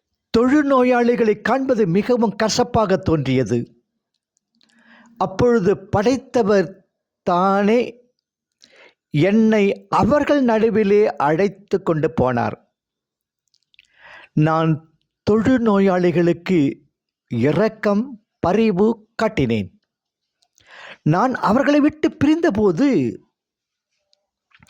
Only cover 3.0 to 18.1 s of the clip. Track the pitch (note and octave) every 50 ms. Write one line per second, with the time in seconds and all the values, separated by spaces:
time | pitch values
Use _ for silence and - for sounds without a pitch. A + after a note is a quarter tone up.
3 | F#3+ - D#3+ D#3 C3+ C3 C3 B2+ C3 F#2+ A#2 A#2+ A#2+ - _ _ _ _ _ _
4 | _ _ _ _ _ _ _ _ _ _ _ _ _ _ _ _ _ _ - -
5 | - _ _ - F#3+ F#3 F#3+ - A#3+ B3 A#3+ A#3 F3+ F#3+ G3 - - - - G3
6 | G#3 A#3 C4+ B3+ - - - - - F#3+ G#3+ G3 F#3 F#3+ - - _ _ _ _
7 | _ _ _ _ _ - F3+ F3 F#3 G3 G3 G3 G3+ G3+ A3 B3 A#3 - - -
8 | _ _ _ _ _ _ _ _ _ _ _ _ _ _ _ _ - - _ _
9 | _ _ - D3+ C#3+ F#3 G3+ A3+ A3 A3 A3 G#3+ G3+ G3 G3 - - _ - E3
10 | F#3 G#3 C#4+ D4 C#4+ - D4 D4 C4+ A#3 A3+ A3 G#3 A#3 G3+ A3 G#3+ G3 G3+ G#3
11 | G#3+ G#3+ - - C3+ C#3+ D#3+ D#3+ G3 G3+ G3 - - _ - F#3+ - - E3+ D#3
12 | C#3+ D#3+ D#3+ - C3 B2+ B2+ A#2+ A2+ A2 - - _ _ _ _ _ _ _ _
13 | _ _ _ _ _ _ _ _ _ _ _ _ _ _ _ - _ _ _ _
14 | - - - - - - _ - D#3 D#3 D#3+ D#3+ D#3+ D#3+ D#3+ D3 - _ _ _
15 | _ _ _ _ _ - G#3 A3 G#3 - C4 B3+ A#3 A3+ G3+ G3 G3 G3 F3+ F3+
16 | F3+ F3 D#3 E3+ F3 E3+ E3+ E3+ - - F#3+ E3+ C#3+ C#3 - - _ _ _ _
17 | _ _ _ _ _ _ C3 A#2 A2+ C#3 D#3 - G#3 A3 G#3+ G#3+ - G#3+ G3+ G3+
18 | A#3+ C#4+